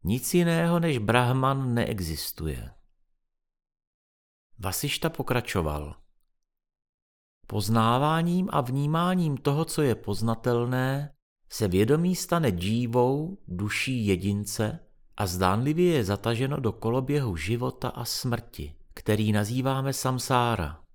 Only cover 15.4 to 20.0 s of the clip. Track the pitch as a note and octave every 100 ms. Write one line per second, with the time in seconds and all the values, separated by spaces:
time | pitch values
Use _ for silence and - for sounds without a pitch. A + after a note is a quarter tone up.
15.4 | F#2 G#2 C3+ D#3 F3+ D#3 F#2+ G2+ A2+ A2+
16.4 | C3+ C#3+ A2+ - A2 B2+ C3 D3 B2+ E2+
17.4 | F#2 A#2 B2+ - B2 - A#2+ - B2+ A#2
18.4 | - - D2 - - - - G#2+ G#2+ G#2
19.4 | G#2 B2+ C3 C3+ C3+ C3